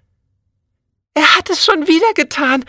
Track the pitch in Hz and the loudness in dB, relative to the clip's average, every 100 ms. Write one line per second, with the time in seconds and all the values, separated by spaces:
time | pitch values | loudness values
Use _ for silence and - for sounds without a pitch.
0 | _ _ _ _ _ _ _ _ _ _ | _ _ _ _ _ _ _ _ _ _
1 | _ - - 381 359 349 - 359 294 320 | _ -2 2 0 -2 -2 0 0 2 2
2 | 453 427 294 - 269 262 | 2 0 -4 -2 -2 -2